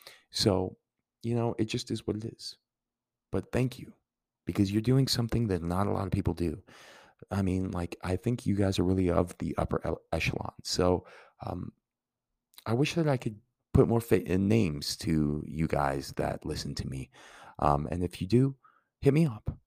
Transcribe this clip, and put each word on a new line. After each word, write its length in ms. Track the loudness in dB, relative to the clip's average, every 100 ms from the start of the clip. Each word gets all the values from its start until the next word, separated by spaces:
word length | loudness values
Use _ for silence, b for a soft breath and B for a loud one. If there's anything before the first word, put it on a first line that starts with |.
| B B B
So, 460 | -2 0 2 -2 -8 _ _ _ _
you 140 | -4 -2
know, 200 | -2 -2
it 80 | -4
just 240 | -4 -6
is 160 | -6 -4
what 120 | -6
it 80 | -8
is. 320 | -12 -16 -18 _ _ _ _ _ _ _
But 200 | -6 -2
thank 260 | -2 -2 -4
you, 160 | -16 -20 _ _ _ _ -6
because 260 | 0 2
you're 100 | 2
doing 260 | 4 2 2
something 400 | 0 0 0 0
that 140 | 0
not 260 | 0 0 0
a 40 |
lot 140 | -2 0
of 60 |
people 220 | 0 0
do. 280 | 0 -2 -4 -12 B B B B B -6
I 120 | -2
mean, 300 | 0 0 -2
like, 260 | -4 -6 -6
I 120 | -4 -2
think 300 | -2 -2 0
you 100 | 2
guys 240 | 2 2
are 40 |
really 260 | 2 4 4
of 280 | 2 0 -2
the 160 | -6 -2
upper 240 | 0 -2 -2
el-, 160 | -6 _
echelon. 420 | -2 -2 -4 -8 -10
So, 420 | -6 2 4 2 B B B _ -10
um, 260 | -8 -10 -14 _ _ _ _ _ _ _ -12 -4
I 80 |
wish 200 | 0 0 0
that 120 | 0
I 100 | 0
could 180 | -4 -10 _ _ _
put 140 | 4 6
more 140 | 4
fa-, 320 | 4 2 4
uh, 40 | 2
names 580 | 4 4 2 -2 -6 -6
to 460 | 0 2 2 -2 -6
you 220 | -4 -2
guys 460 | 0 0 -2 -6 -6
that 280 | -4 -4 -8
listen 280 | -8 -6 -8
to 120 | -8
me. 240 | -10 -12 B B B B -2
Um, 280 | 2 2 0
and 120 | -4
if 180 | -4 -4
you 60 | 2
do, 280 | 4 4 -2 b b b _
hit 120 | 2
me 120 | 4 2
up. 300 | 0 -10 -10